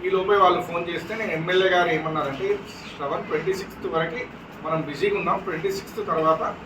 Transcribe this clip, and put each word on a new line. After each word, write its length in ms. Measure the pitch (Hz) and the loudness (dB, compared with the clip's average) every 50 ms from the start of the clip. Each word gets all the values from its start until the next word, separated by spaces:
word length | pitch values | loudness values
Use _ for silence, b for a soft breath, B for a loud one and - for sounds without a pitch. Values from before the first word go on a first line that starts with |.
| 175 | -2
ఈ 40 | 185 | 2
లోపే 260 | 190 185 190 196 208 | 0 2 4 4 6
వాళ్ళు 260 | 202 190 180 175 165 | 8 8 6 6 4
ఫోన్ 280 | - 170 170 170 175 175 | 0 -2 -4 -4 -4 -2
చేస్తే 260 | 170 156 - - 214 | -4 -6 -6 -6 -6
నేను 160 | 220 220 - | -4 -4 -2
ఎమ్మెల్యే 380 | 160 160 165 165 185 190 190 185 | -2 -2 0 2 2 4 4 6
గారు 200 | 180 175 175 165 | 6 4 4 4
ఏమన్నారంటే, 680 | 160 151 151 156 156 156 143 139 135 135 185 196 202 - - - - - - - - - | 2 0 0 -2 -2 -2 -2 -2 -4 -2 0 0 0 -2 -2 -10 -14 -14 -14 -14 -10 -8
"శ్రవణ్, 260 | 143 143 156 - 403 | -4 -4 -4 -4 -4
ట్వంటీ 300 | - 151 151 156 175 190 | -2 -2 0 2 0 0
సిక్స్త్ 340 | - 196 - - - - 190 | 0 -2 -8 -10 -8 -6 -2
వరకు 280 | 165 160 165 170 170 247 - - - - - - - - - 151 | 0 0 0 0 -2 -6 -8 -8 -10 -14 -16 -16 -16 -10 -4 -2
మనం 140 | 160 160 | -2 -2
బిజీగా 360 | 151 143 143 131 185 208 202 202 | -2 -2 -2 0 2 2 2 2
ఉన్నాం, 240 | 175 175 180 - - 196 | 2 0 0 0 0 -4
ట్వంటీ 240 | 170 160 165 196 | -6 -2 -2 -2
సిక్స్త్ 360 | 190 - - - - 233 202 175 | -2 -2 -6 -8 -8 -6 -4 -2
తర్వాత 480 | 170 160 156 156 160 - 233 - - - - | 0 2 4 4 4 4 2 -4 -4 -6 -10